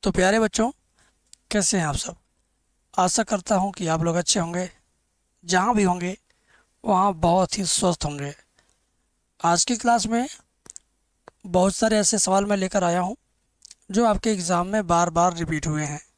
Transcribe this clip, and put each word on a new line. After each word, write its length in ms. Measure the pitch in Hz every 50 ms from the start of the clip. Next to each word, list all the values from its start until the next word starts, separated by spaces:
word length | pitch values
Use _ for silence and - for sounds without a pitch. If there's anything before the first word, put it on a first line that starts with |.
| -
तो 80 | 208 185
प्यारे 260 | - 185 190 202 226
बच्चों, 300 | 220 208 - - 220 240 - _ _ _ _ _ _ _ _ _ _ _ - _ _ _
कैसे 280 | - 208 190 - - 190
हैं 60 | 165
आप 80 | 151 143
सब? 200 | - - - - _ _ _ _ _ _ _ _ _ _ _ _ _ _ _ -
आशा 280 | - 185 180 - - 220
करता 320 | - 220 196 175 - 214
हूं 140 | 190 185 196 185
कि 140 | - 180
आप 160 | 165 160 165 160
लोग 140 | 170 165
अच्छे 240 | 175 175 - - 208
होंगे, 280 | 170 165 175 175 185 180 - _ _ _ _ _ _ _ _ _ _ _ _ _ _
जहां 300 | 170 180 180 185 226 247
भी 80 | 214 202
होंगे 340 | 185 180 180 175 180 190 - _ _ _ _ _ _ _ _ _ _ _ _ -
वहां 280 | - 202 185 190 202 190 160
बहुत 380 | 165 170 170 185 185 - - 208
ही 60 | 196
स्वस्थ 380 | 170 - - - 135 127 - -
होंगे। 280 | 147 147 143 139 143 143 _ _ _ _ _ _ _ _ _ _ _ _ _ _ _ _ _ _ _ _ _
आज 240 | - 170 170 170 -
की 120 | - 247
क्लास 300 | 220 - 233 233 233 196
में 200 | 214 226 233 247 269 - - _ _ _ _ _ - - - _ _ _ _ _ _ _ _ _ - _ _ _ 190
बहुत 260 | 175 185 185 196 190
सारे 240 | - 226 220 220 214
ऐसे 200 | 202 - - 208
सवाल 260 | - - 190 196 202
मैं 120 | 202 202
लेकर 280 | 196 190 185 - 208 180
आया 160 | 175 170 180
हूं 140 | 180 185 226 - _ _ _ _ _ _ _ _ _ - - _ _ _
जो 160 | 196 214 240
आपके 240 | 226 208 - - 233 220
एग्जाम 340 | 190 175 165 185 175 175 185
में 180 | 202 220 202
बार 240 | 165 175 170 175 175
बार 260 | 160 170 170 185 175
रिपीट 300 | 165 170 156 160 151 -
हुए 180 | 156 151 151 151
हैं 160 | 143 123 - - _ _